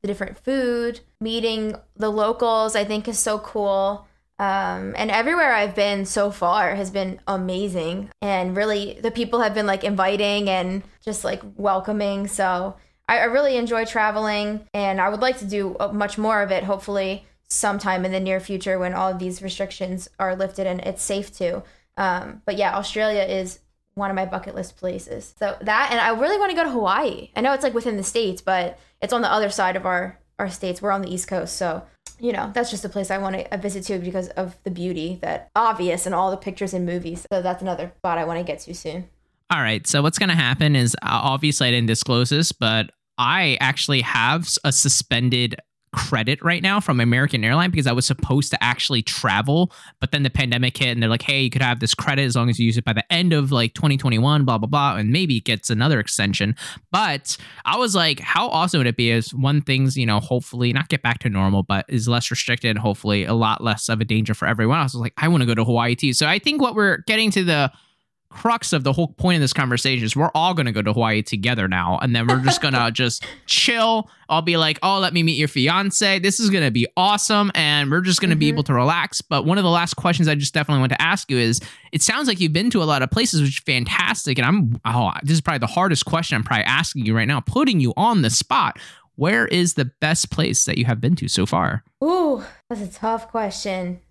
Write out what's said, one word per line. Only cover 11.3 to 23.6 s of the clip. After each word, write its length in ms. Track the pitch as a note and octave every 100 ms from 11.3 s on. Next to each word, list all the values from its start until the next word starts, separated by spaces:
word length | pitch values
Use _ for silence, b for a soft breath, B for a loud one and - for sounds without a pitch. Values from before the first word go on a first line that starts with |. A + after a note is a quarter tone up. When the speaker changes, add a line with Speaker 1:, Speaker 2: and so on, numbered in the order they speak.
| G3+ G#3 G3
Speaker 1:
welcoming. 720 | G3+ F#3+ F#3+ G#3 G3+ G3 G3+
So 480 | - F#3+ F3+ F#3+ F#3 b b -
I, 100 | A3+
I 40 | A#3
really 320 | B3+ C#4+ B3
enjoy 260 | A#3 A#3
traveling, 760 | A3+ A#3 G#3+ G#3+ G#3+ G#3 G#3 G#3 G#3+
and 280 | G#3 G3 F#3+
I 80 | F#3
would 100 | G#3
like 200 | B3+ B3+
to 60 | G3+
do, 300 | G3+ G3 F3+
uh, 120 | G3+
much 280 | G#3 G3+ G#3
more 240 | G#3+ A3
of 100 | G3+
it, 120 | F#3
hopefully 640 | F#3+ G3 - G3+ F#3+ G3 b b _
sometime 560 | - G#3+ G3 G3+ F#3 F#3
in 60 |
the 80 | F#3+
near 200 | F#3+ F#3+
future 380 | F#3 F#3+ F#3+ F#3
when 160 | F3+
all 180 | F#3 F#3+
of 80 | F#3
these 220 | F#3 F3+
restrictions 680 | F#3+ F#3 G3 - F#3 F#3 - _
are 160 | G3 F#3
lifted 320 | F#3+ F#3+ F#3+
and 120 | F3+
it's 200 | - F3+
safe 340 | - G3+ G3 -
to. 280 | F3 F#3 b b b -
Um, 440 | F#3+ F3+ - - -
but 120 | G3
yeah, 200 | G3 F#3+
Australia 460 | G3+ G#3+ G#3+ G#3
is 360 | F#3+ F#3+ F#3 -